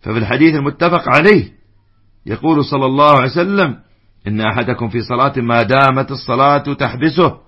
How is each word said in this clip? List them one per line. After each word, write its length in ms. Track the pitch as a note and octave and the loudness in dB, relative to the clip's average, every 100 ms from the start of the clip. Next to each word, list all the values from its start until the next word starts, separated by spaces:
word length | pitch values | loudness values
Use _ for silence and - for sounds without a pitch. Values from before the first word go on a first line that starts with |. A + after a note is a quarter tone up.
ففي 160 | - A2+ | -4 -4
الحديث 380 | G#2 B2+ D#3+ D#3 | -2 4 4 4
المتفق 540 | C#3 D3 E3+ F3 - | -4 -2 0 0 2
عليه 420 | C3+ F3 G3+ - _ _ _ _ _ _ _ - | 2 4 2 0 _ _ _ _ _ _ _ -10
يقول 400 | A2 D3+ D3+ C#3 | -4 0 0 0
صلى 200 | C#3+ C3 | -2 -2
الله 260 | C3+ D3 C#3+ | 2 4 4
عليه 160 | B2+ | 2
وسلم: 480 | C3 F3+ G3+ E3+ A2+ _ _ _ _ G2+ | -2 -2 0 -2 -4 _ _ _ _ -8
"إن 140 | G#2+ | -4
أحدكم 480 | A2 G#2+ A#2 B2 A#2 | -2 -2 -4 -4 -4
في 120 | A#2 | -6
صلاة 320 | G#2+ B2 C#3 C3+ | -6 -2 -2 -2
ما 260 | A#2 A#2 | -2 0
دامت 480 | G#2+ C3 C#3 C3 C3+ | 2 2 2 0 -4
الصلاة 640 | C3+ - B2 C#3 C#3+ C#3+ | -8 -6 0 2 2 -2
تحبسه 640 | C#3 B2+ B2 D#3 D#3+ E3 - | -6 -6 -2 -2 2 0 -2